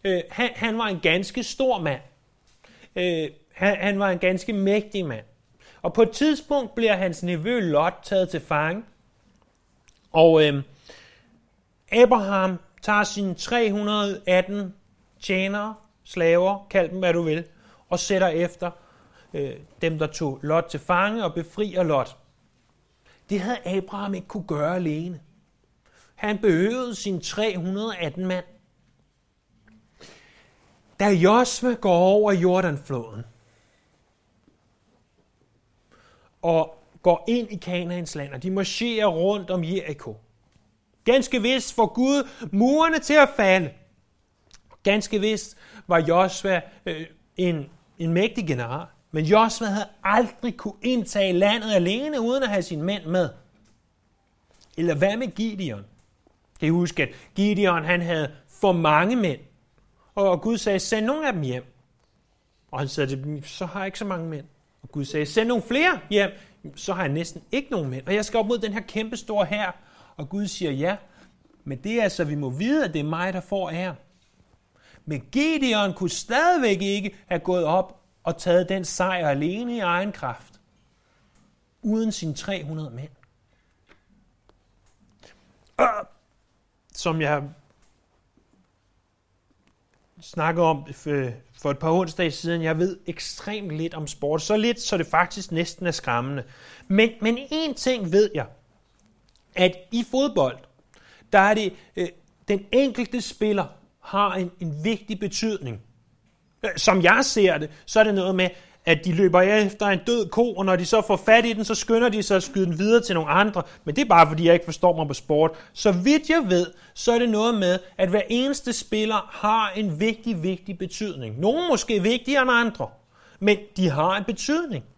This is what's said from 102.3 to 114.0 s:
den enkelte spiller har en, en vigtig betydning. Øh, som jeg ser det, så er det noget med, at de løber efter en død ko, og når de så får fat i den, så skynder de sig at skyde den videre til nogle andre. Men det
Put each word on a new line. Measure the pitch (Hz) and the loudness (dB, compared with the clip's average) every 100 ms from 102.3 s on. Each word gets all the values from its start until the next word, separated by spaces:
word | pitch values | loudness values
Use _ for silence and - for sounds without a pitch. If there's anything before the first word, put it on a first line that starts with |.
| _ - | _ -4
den | 202 202 | -4 0
enkelte | 240 277 233 240 247 | 2 2 0 -4 -6
spiller | - - 214 202 151 - _ _ | -8 -4 0 0 -2 -10 _ _
har | - 196 202 | -6 0 0
en, | 185 180 - | 0 -6 -6
en | 170 151 | -8 -4
vigtig | 175 220 - 208 | -2 -4 -6 -6
betydning. | 202 - 220 208 135 107 - _ _ _ _ _ _ _ | -6 -4 -4 -4 -8 -12 -16 _ _ _ _ _ _ _
Øh, | 214 170 | -8 0
som | - 190 | 2 4
jeg | 170 226 | 6 4
ser | 269 226 190 151 | 4 4 2 2
det, | 151 - - | -4 -12 -2
så | 220 | 4
er | |
det | 220 | 4
noget | 196 185 | 2 0
med, | 190 185 - - _ | 0 -2 -4 -20 _
at | - 165 | 2 2
de | 185 | 2
løber | 165 190 180 | 2 6 6
efter | 185 214 202 202 208 | 6 4 2 0 -2
en | - - | 0 0
død | 240 180 | -2 0
ko, | - 240 | 2 0
og | 185 | 0
når | 190 180 | 0 0
de | 175 | 4
så | 220 | 2
får | 208 196 | 4 0
fat | - 226 | 6 6
i | 233 | 6
den, | 220 | -2
så | 214 | -4
skynder | 220 - 226 240 | -4 2 2 4
de | 214 | 0
sig | - 190 | 2 0
at | |
skyde | 180 196 185 | 0 -2 0
den | 160 | 0
videre | 202 233 | 4 4
til | 233 | 4
nogle | 170 151 | -2 2
andre. | 170 208 202 123 - | 2 2 0 -6 -10
Men | - | -6
det | 156 | -2